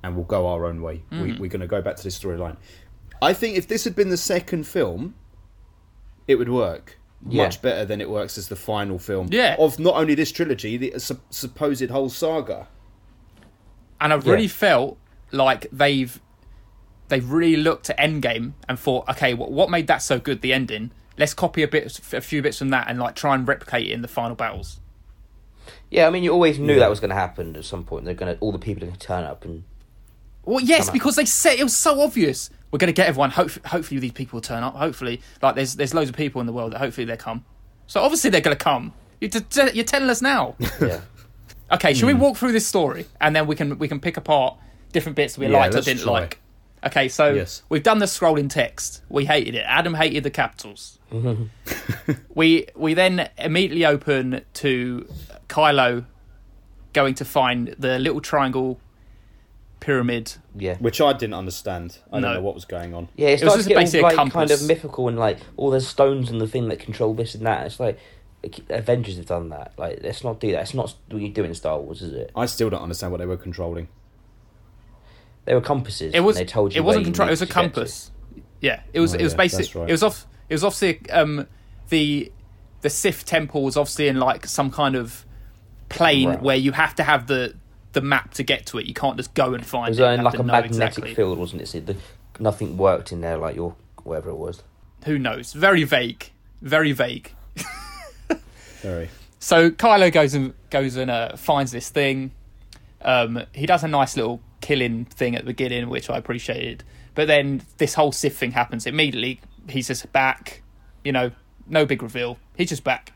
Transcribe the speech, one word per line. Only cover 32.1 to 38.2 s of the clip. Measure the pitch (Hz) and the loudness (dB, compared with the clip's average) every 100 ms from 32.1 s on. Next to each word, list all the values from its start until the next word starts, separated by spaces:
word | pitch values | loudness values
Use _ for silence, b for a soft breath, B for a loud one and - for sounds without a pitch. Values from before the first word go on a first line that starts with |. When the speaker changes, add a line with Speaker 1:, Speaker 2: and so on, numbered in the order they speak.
| 247 156 127 - b b | 4 0 0 -10 b b
Speaker 2:
"We're | 143 | 0
gonna | 180 | 2
get | 165 170 | 4 2
everyone. | 135 139 | 4 0
Hope-, | 151 175 - - | 2 -2 -2 -6
hopefully | 175 160 139 | -6 -4 -6
these | 127 | -6
people | - 127 117 | -8 -10 -10
will | |
turn | - 117 | -8 -6
up. | 123 135 | -6 -4
Hopefully, | 156 123 123 117 b b | -4 -4 -8 -8 b b
like, | 135 131 | 2 2
there's, | 131 | -4
there's | 131 139 | -2 -2
loads | 160 139 | 0 -2
of | 123 | -2
people | 147 127 | -4 -4
in | 120 | -6
the | |
world | 117 113 | -4 -6
that | 110 | -4
hopefully | 139 - | -6 -4
they | 117 113 | -8 -8
come." | - 113 - - - _ - | -8 -10 -12 -20 -20 _ -6
So | 202 | 0
obviously | 269 302 | 2 2